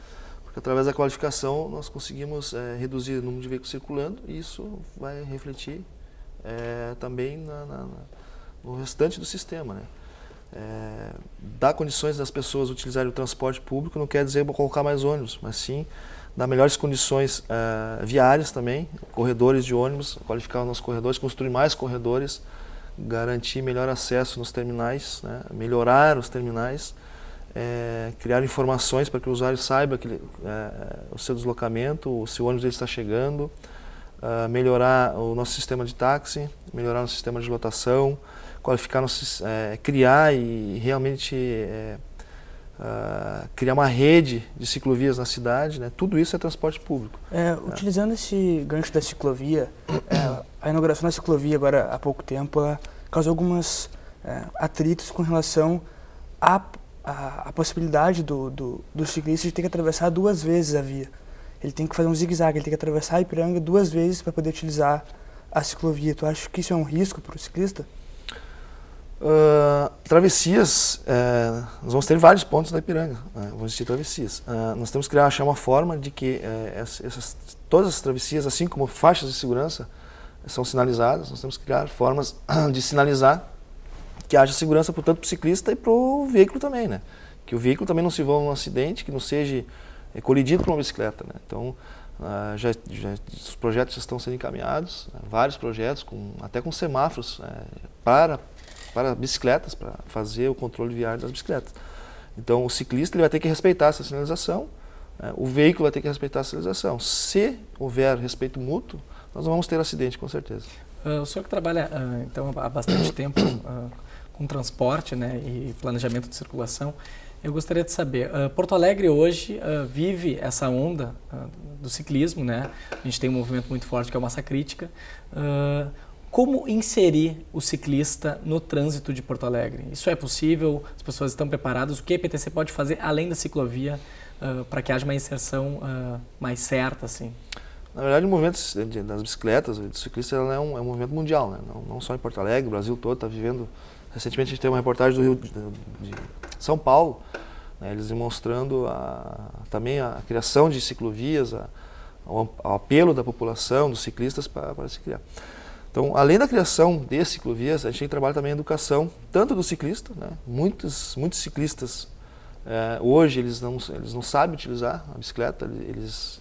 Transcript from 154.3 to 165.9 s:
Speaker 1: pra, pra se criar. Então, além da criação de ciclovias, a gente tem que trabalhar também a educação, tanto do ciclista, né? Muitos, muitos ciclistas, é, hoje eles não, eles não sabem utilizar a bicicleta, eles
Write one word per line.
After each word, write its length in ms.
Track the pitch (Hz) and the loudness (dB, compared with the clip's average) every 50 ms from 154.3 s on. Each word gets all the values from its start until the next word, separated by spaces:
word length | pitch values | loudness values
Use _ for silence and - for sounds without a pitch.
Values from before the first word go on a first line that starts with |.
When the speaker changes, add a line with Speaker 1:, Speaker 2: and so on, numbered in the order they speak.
| 139 143 139 - | -2 -4 -8 -8
Speaker 1:
pra, 260 | - - 73 - - | -8 -8 -8 -8 -8
pra 140 | 139 - 131 | -8 -8 -10
se 100 | - - | -10 -10
criar. 200 | - - 58 - - - - - - - - - - - - - - - | -8 -8 -8 -8 -10 -14 -18 -16 -16 -16 -18 -18 -18 -18 -18 -16 -16 -6
Então, 260 | - 110 135 143 - | -2 0 0 2 4
além 220 | 139 139 143 170 220 | 6 8 8 8 8
da 100 | 285 254 | 6 6
criação 560 | 247 208 175 - - - 165 175 175 156 131 | 4 4 4 4 6 6 6 6 6 2 -2
de 160 | 120 - 160 175 | -2 0 0 0
ciclovias, 580 | - - - - 123 117 113 120 143 160 151 127 | 0 -2 -6 -4 -4 -2 -2 0 0 0 0 0
a 60 | 113 | -2
gente 80 | 120 - | -4 -4
tem 100 | 143 147 | -4 -4
que 20 | |
trabalhar 220 | 151 143 135 135 | -2 0 0 0
também 200 | 143 147 143 143 | 0 0 -2 -2
a 20 | 147 | -2
educação, 560 | 147 147 - 156 151 - - 143 143 160 170 - - - - | -2 -2 -2 -2 0 2 2 2 2 2 0 -4 -12 -10 0
tanto 240 | - 180 220 285 269 | 4 4 4 4 4
do 80 | 185 | 0
ciclista, 480 | 170 - 175 - - 151 208 - - - 226 | 0 -2 -2 -2 -2 -4 -4 -4 -8 -12 -12
né? 140 | 160 - - 165 151 - | -10 -10 -10 -10 -10 -10
Muitos, 680 | 123 120 131 156 202 - - - - - - - - - | -6 -2 0 2 0 0 -2 -6 -6 -6 -6 -8 -8 -6
muitos 240 | 131 143 180 - - | -4 -4 -2 -2 -4
ciclistas, 680 | - - - 143 151 147 - - 131 123 - - - - - - - - - - - - - - - | -6 -6 -4 -2 -2 -2 -2 -6 -8 -8 -8 -10 -12 -14 -16 -20 -20 -20 -20 -20 -20 -18 -16 -14 -10
é, 340 | - 110 113 113 113 117 - | -6 -4 -2 -2 -2 -2 0
hoje 360 | - 123 135 160 165 151 127 127 | 4 6 8 8 8 8 4 2
eles 220 | 120 120 120 120 | -2 -2 -2 -4
não, 160 | 123 120 123 123 - - | -6 -6 -6 -6 -8 -8
eles 240 | 69 - - 113 113 | -10 -10 -8 -8 -8
não 80 | 120 | -8
sabem 320 | 120 - - 143 156 180 160 | -6 0 2 2 2 2 0
utilizar 500 | 143 - 127 120 120 120 120 - 165 160 147 - | -6 -8 -8 -6 -4 -2 -4 -4 -4 -10 -12 -14
a 40 | 117 | -12
bicicleta, 480 | 113 - - - 120 131 - - - | -12 -10 -6 -4 -4 -4 -4 -6 -8
eles 720 | - 110 113 - - | -8 -8 -10 -10 -10